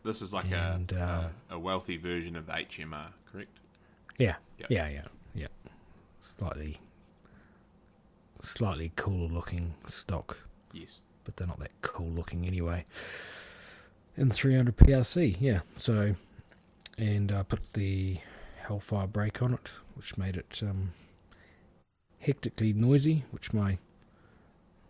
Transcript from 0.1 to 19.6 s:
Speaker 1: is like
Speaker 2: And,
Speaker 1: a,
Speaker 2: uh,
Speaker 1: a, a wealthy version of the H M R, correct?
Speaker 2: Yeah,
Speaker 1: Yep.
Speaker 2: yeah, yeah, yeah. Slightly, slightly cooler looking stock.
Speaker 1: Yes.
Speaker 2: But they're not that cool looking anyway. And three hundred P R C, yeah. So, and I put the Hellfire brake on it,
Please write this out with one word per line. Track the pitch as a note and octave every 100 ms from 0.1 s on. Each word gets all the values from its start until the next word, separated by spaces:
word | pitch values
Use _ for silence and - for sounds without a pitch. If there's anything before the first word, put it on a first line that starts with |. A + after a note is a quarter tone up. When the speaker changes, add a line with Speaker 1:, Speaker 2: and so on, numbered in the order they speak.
| A2
Speaker 1:
is | F#2+
like | G2 F#2
Speaker 2:
And, | F2+ E2+ F#2 F2+
Speaker 1:
a, | F2+
Speaker 2:
uh, | F2+ E2+ E2 E2 -
Speaker 1:
a, |
a | F2
wealthy | F2+ F#2 F2+ E2+
version | F2 F2 E2+ E2+
of | D#2+
the | E2
H | - -
M | D#2
R, | D2+ D#2 - -
correct? | F#2+ A2 - - _ - _ - -
Speaker 2:
Yeah, | A#2+ - - -
Speaker 1:
Yep. | -
Speaker 2:
yeah, | G#2 D#2
yeah, | C#2 - - -
yeah. | - - - - - - - - -
Slightly, | - - F2+ D2 D2+ D2+ - - - _ - - - - _ - _ _ _ _ _ -
slightly | - - A2 E2 E2 -
cooler | - F#2+ E2
looking | E2+ - F2+ E2+ D2+ -
stock. | - - F2 - - - - -
Speaker 1:
Yes. | - - - - _
Speaker 2:
But | - -
they're | F2+
not | D#2
that | C#2 -
cool | - - E2
looking | E2 E2 F2 F2
anyway. | F#2 E2+ E2+ - - - - - - - - - - - _ _ -
And | C3+
three | G#2 C3+
hundred | C3 B2 -
P | -
R | C3
C, | B2 F3 D#3 F2
yeah. | C3+ G2+ - -
So, | - G#2+ G#2 F#2+ - - - - _ - - -
and | G#2+ G#2 G2+
I | G2
put | F#2+ A2 -
the | G#2+ G2 G2 F#2+ F2+ - - - -
Hellfire | - G#2 - G#2 F#2+
brake | G#2 G#2 -
on | B2
it, | B2